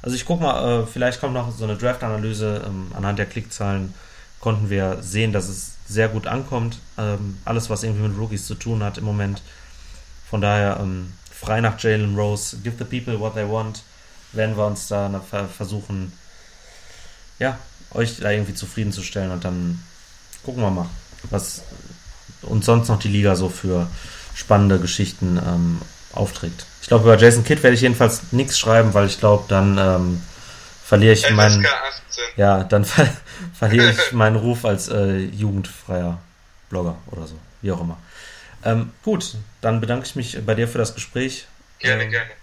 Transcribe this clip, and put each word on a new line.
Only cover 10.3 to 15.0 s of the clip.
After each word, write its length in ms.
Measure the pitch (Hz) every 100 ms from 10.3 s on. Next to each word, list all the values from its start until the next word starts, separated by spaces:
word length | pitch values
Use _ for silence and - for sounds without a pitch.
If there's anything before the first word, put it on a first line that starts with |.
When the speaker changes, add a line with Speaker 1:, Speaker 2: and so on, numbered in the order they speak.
| 107
Speaker 1:
daher, 360 | 101 104 101 98
ähm, 340 | 95 92 92 - -
frei 300 | - 104 110
nach 160 | 113 107
Jalen 360 | 113 107 104 104
Rose, 420 | 104 104 - 117
give 120 | 110 117
the 60 | 117
people 340 | 127 120 110
what 160 | 107 107
they 120 | 104
want, 360 | 110 107 107 - - - - -
werden 260 | 110 110 107
wir 80 | 104
uns 220 | 101 -
da 220 | 101